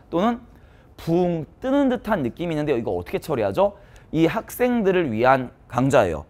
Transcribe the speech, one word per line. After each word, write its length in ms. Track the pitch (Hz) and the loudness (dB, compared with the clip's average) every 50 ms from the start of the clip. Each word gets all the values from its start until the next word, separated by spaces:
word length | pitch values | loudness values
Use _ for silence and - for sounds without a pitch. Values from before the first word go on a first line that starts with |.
| - - | -16 -6
또는 320 | - 170 196 233 233 240 - - - - - - - - - - - - | -4 0 0 0 -2 -2 -10 -20 -20 -20 -20 -20 -20 -20 -20 -20 -20 -12
"붕 480 | - 165 165 175 180 175 170 160 139 - - _ | -4 0 0 2 2 0 -2 -4 -6 -10 -14 _
뜨는 300 | - 262 277 285 285 262 | -4 0 0 2 2 2
듯한 320 | 247 - - 202 220 180 | 0 -2 -2 -4 -4 -2
느낌이 320 | 131 113 - - 165 175 160 | -2 -4 -6 -6 -6 -4 -4
있는데 240 | 151 151 156 135 117 | -4 0 0 -2 -2
이거 140 | 110 - | -2 -4
어떻게 260 | 95 87 87 - - 185 | -4 -6 -6 -6 -8 -8
처리하죠?" 600 | - - 151 120 107 98 98 165 196 202 - - - - - - - - | -4 -4 -2 -2 -2 -2 0 0 0 0 0 -6 -20 -20 -20 -20 -18 -6
이 160 | - 156 165 165 | 0 2 2 2
학생들을 840 | - 226 - - - - 247 247 247 233 202 196 180 185 170 135 | 2 -2 -8 -8 -4 -2 0 0 0 0 2 2 2 2 0 0
위한 400 | 107 110 117 127 135 131 123 117 - _ - - | -2 2 4 4 4 4 2 -6 -10 _ -20 -6
강좌예요. 580 | - 127 131 135 143 135 107 87 80 71 73 | -2 0 0 4 4 4 4 4 0 -6 -8